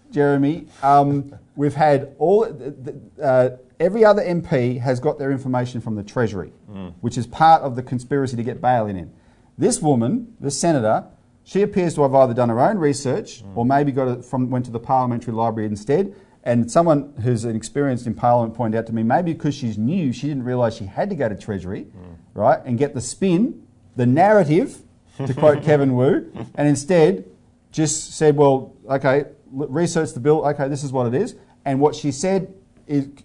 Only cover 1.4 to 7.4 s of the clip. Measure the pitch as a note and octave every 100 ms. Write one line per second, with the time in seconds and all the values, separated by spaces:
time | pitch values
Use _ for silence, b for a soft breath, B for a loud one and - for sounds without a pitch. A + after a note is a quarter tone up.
1.4 | - C#3+ D3 D3 D#3 C3+ B2 - D#3+ G#3
2.4 | A3+ D3 C3+ D3 C3 - - - C#3+ B2+
3.4 | B2+ B2+ - - F3 A3+ G#3+ G3+ F3+ F3
4.4 | - C#3 B2 B2 B2+ B2+ D3+ C#3+ C#3 C3+
5.4 | B2+ B2+ B2 A#2+ A#2 G#2 G2+ C3 A2+ F#2+
6.4 | D#2 - - G2 F2+ - A#2+ B2+ A#2 -